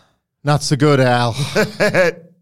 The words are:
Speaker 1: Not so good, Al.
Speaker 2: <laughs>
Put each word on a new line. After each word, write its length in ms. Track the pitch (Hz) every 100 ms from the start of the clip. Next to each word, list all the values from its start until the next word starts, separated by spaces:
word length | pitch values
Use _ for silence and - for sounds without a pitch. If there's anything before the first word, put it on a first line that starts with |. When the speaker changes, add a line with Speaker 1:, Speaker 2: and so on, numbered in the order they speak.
| _ _ _ _
Speaker 1:
Not 180 | 143 147
so 140 | - 139
good, 240 | 147 139
Al. 340 | 127 123 120 113 143
Speaker 2:
<laughs> 600 | 202 208 - 208 - 175 170 - _